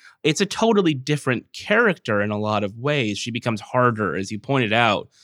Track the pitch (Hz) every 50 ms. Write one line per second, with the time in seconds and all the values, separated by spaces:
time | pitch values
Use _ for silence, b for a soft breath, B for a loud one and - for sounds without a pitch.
0 | B B B B - 151 156 - 202 190 - - 226 226 226 202 190 165 151 127
1 | 127 139 151 147 - 139 127 107 - _ - - - - 208 220 240 214 170 -
2 | - - 110 101 101 107 104 104 104 107 107 104 104 101 101 117 120 143 147 147
3 | 120 107 101 98 - 120 113 120 - 127 113 104 - - - 127 123 123 117 107
4 | 107 90 73 90 95 95 110 104 - - 135 135 123 104 107 117 120 113 101 87
5 | - b b b